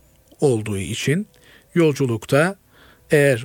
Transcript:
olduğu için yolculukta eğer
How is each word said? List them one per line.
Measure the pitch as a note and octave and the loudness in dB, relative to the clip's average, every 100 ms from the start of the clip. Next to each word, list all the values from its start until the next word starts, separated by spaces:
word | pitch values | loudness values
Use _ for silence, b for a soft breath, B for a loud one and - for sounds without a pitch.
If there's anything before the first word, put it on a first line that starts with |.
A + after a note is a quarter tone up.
| _ _ _ _ | _ _ _ _
olduğu | C#3+ A2+ G#2+ G2 | 0 0 -2 -6
için | E2+ A2+ - E3 G#3+ b b b b | -6 -6 -2 -4 -4 b b b b
yolculukta | F3 D#3+ C#3 C3+ A2+ - C#3 E3+ G3+ _ b b b b | 0 0 0 -2 -4 0 0 0 -4 _ b b b b
eğer | D3+ C#3+ A#2 | 2 4 0